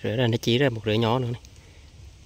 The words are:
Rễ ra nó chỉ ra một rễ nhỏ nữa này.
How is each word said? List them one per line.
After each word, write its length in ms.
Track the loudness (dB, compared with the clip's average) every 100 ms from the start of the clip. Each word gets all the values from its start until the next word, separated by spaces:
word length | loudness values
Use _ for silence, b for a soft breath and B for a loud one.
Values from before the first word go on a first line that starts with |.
Rễ 120 | -4 0
ra 120 | 0
nó 100 | 0
chỉ 160 | 0 2
ra 120 | 2
một 120 | 0 -2
rễ 120 | 0
nhỏ 220 | 2 0
nữa 100 | -2
này. 100 | -6 -12 B B B B B -20 -20